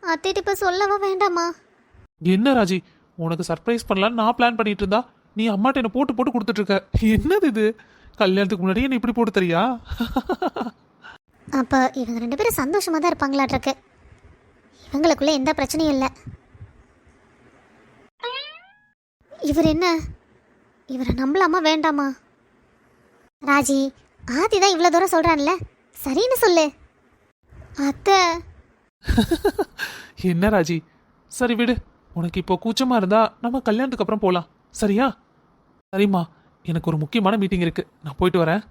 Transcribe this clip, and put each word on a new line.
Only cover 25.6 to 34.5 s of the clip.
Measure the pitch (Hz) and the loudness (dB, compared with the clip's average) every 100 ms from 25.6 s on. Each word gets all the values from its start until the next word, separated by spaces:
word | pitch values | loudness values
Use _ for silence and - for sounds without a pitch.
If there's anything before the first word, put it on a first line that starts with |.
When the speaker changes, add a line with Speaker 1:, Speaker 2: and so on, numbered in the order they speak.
| - _ _ - | -6 _ _ -12
Speaker 1:
சரின்னு | - 262 480 508 | -4 0 0 2
சொல்லு. | 440 349 302 - - _ _ _ _ _ _ - - - 277 | 4 4 2 -2 -20 _ _ _ _ _ _ -20 -20 -4 -4
அத்தை. | 277 - 392 349 339 - - _ _ _ _ | -2 2 4 4 -2 -10 -20 _ _ _ _
Speaker 2:
<laughs> | - - 214 330 403 - 381 - - - - - 185 | -2 0 2 0 0 -2 -6 -6 -12 -12 -20 -6 -2
என்ன | 170 196 214 | 0 2 2
ராஜி, | 160 170 - _ _ _ _ | 0 -2 -6 _ _ _ _
சரி | - 247 233 | -4 -2 0
விடு, | 240 240 - _ _ - | 0 -2 -4 _ _ -8
உனக்கு | 170 185 | -6 -6
இப்போ | 175 185 | -4 -2
கூச்சமா | 226 226 262 247 | -2 -2 0 2
இருந்தா | 190 214 220 - | 2 2 2 -2
நம்ம | 240 262 240 | -6 -4 -2
கல்யாணத்துக்கு | 214 262 240 202 | -2 -2 -4 -2
அப்புறம் | 214 214 | 0 2
போலாம், | 185 - | 0 -2